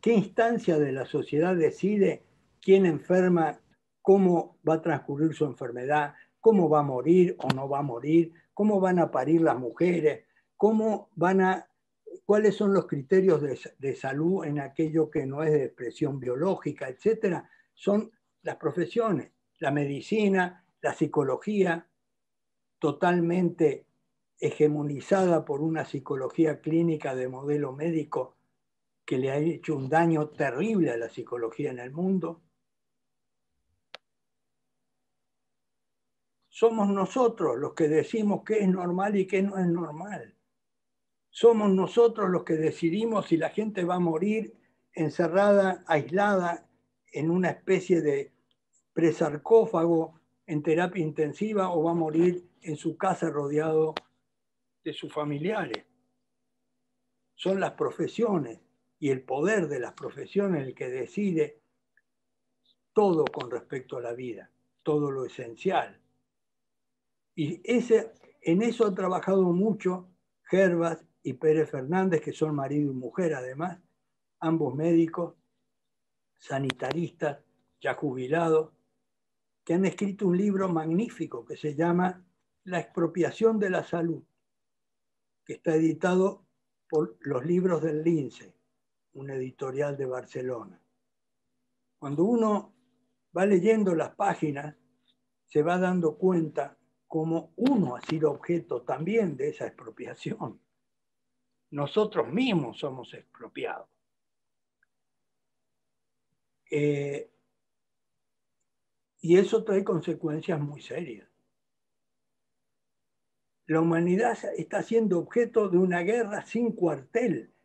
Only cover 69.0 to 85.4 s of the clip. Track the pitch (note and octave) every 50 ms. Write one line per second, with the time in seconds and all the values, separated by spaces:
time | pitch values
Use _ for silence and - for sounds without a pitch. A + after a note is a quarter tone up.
69 | F#3+ F3+ F3+ E3+ - - G3 G3 F#3 F3+ E3+ F3 G3+ A3 G3 - - F#3 F#3 F3+
70 | - - _ _ _ _ _ _ _ - - F#3 G3 F#3 F3 E3+ E3+ E3 E3 E3
71 | - _ _ _ _ C#3+ B2+ - - D#3 D#3 D#3+ D#3 D3 - C#3 B2+ C3+ E3+ F#3
72 | F#3+ F#3+ E3+ D3+ D3+ D3+ - - D#3+ D#3 D3+ C#3+ C3+ C3+ C#3+ D3 D3 C#3+ C3 B2+
73 | B2+ A#2+ - - F#3 E3 D3+ C3+ B2+ B2+ C3 C#3 E3 F3+ F3 - _ _ _ _
74 | _ _ _ _ _ _ _ _ - D#3+ E3 D#3+ D3+ C3 B2 C#3+ D#3 E3+ E3+ E3
75 | E3 D#3+ - - C#3 B2+ - _ _ _ _ _ _ _ _ _ _ _ _ _
76 | _ _ _ _ _ _ _ _ - - C#3 C3+ C#3 C3 C3 - - B2+ C#3 E3
77 | F3 - - _ E3+ D3+ C#3 - _ _ _ _ _ _ _ _ - C#3 B2+ -
78 | - D3 B2+ C3 B2+ B2+ D3+ E3 E3+ E3 D#3+ D#3 D#3 D#3 _ _ _ _ _ _
79 | _ _ _ _ _ _ _ _ _ _ _ _ _ - E3 F3+ F#3+ F3+ - -
80 | G#3 G3+ F#3+ - G#3 F#3 F3 F3+ G#3 G#3 G3 F#3+ F#3+ F#3 F3 E3 D#3 D#3+ E3 F3+
81 | A#3 A#3 - - E3 - - A#2+ A#2 - D3 - - D3+ C#3+ C#3 E3 E3+ F3 F3
82 | F3+ F#3 F3+ - - _ _ _ _ _ _ _ _ F#3 F3+ E3+ D#3+ - _ -
83 | E3+ D#3+ E3 F3+ E3 C#3+ - - A3 A3+ A3+ G#3+ G3+ F#3+ F#3 E3 - - - E3+
84 | E3 E3+ D#3+ - - _ _ _ _ _ _ _ _ _ _ _ _ _ _ _
85 | _ _ _ _ _ _ _ _